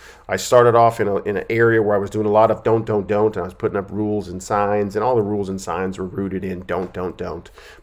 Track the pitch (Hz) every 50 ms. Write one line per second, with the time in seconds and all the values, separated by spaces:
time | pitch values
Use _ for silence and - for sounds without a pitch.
0 | - - - - _ - 98 95 - - 127 123 120 120 113 117 117 117 117 -
1 | 110 101 101 98 - 104 101 95 - - 113 113 117 117 113 113 107 101 107 101
2 | 101 98 - 107 107 104 104 107 110 110 107 - - 117 110 113 110 113 110 104
3 | 95 85 104 104 107 110 104 95 87 92 92 - - 107 95 104 95 98 101 101
4 | 107 107 104 104 95 90 90 92 92 - 110 101 101 101 104 104 104 101 95 107
5 | 107 123 127 117 104 101 104 101 101 95 95 95 95 - 85 87 95 95 92 92
6 | 95 90 - 95 98 95 95 92 92 95 92 90 92 - 87 90 95 90 - 92
7 | 90 90 82 - 90 87 - 85 - - - - - - - -